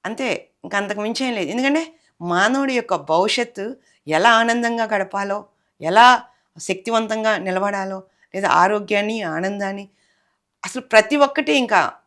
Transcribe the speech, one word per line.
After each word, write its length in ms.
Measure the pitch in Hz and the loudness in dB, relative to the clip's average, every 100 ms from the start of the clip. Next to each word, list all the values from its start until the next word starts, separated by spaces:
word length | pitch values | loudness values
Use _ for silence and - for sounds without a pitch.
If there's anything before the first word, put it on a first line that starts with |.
| 185 | -10
అంతే, 220 | 226 262 170 - _ | -8 -4 -6 -8 _
ఇంకా 140 | 190 202 | -6 -6
అంతకు 240 | 202 202 | -4 -6
మించి 260 | 208 226 262 | -6 -4 -4
ఏం 60 | 226 | -4
లేదు. 140 | 156 | -4
ఎందుకంటే 340 | 220 269 302 320 _ _ _ | -2 0 -2 -4 _ _ _
మానవుడి 520 | 170 175 202 269 277 | -2 0 2 0 0
యొక్క 220 | 247 233 180 | -2 -2 -4
భవిష్యత్తు 800 | 143 160 202 214 233 - 202 269 _ _ - | 0 0 2 0 -4 -6 -12 -12 _ _ -4
ఎలా 220 | 156 214 | 2 4
ఆనందంగా 540 | 226 233 233 233 233 | 4 4 0 -2 -2
గడపాలో, 640 | 220 208 190 196 202 202 - _ _ _ | -2 -2 -4 -6 -6 -6 -8 _ _ _
ఎలా 260 | 160 196 247 247 - _ _ - | 0 8 8 8 0 _ _ -18
శక్తివంతంగా 800 | - - - 226 220 220 220 208 | -8 -6 -2 -2 -2 -2 0 -2
నిలబడాలో, 680 | 190 185 202 202 190 190 190 _ _ | -2 -2 -2 -4 -6 -10 -14 _ _
లేదా 160 | 190 196 | -6 2
ఆరోగ్యాన్ని, 720 | 143 185 208 196 208 208 226 | 4 4 0 -2 -2 -2 -4
ఆనందాన్ని, 640 | 185 156 185 202 196 196 196 _ _ _ _ _ _ _ - | -6 -6 -6 -6 -8 -8 -14 _ _ _ _ _ _ _ -12
అసలు 160 | 254 | -12
ప్రతి 340 | 254 220 214 294 | 2 4 4 2
ఒక్కటి 380 | 277 285 302 | 2 2 0
ఇంకా 400 | 294 240 202 147 - | 0 2 2 0 -4